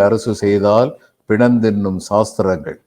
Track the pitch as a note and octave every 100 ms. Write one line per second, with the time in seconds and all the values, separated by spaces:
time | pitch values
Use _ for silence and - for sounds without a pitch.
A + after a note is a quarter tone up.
0 | G2+ A2 A#2 G#2 G2+ G2+ G2+ A2 C3 -
1 | _ _ _ G#2+ B2 A#2+ A2 G2+ G2 F#2
2 | - G2+ G#2 - G2 F2 D2 D2+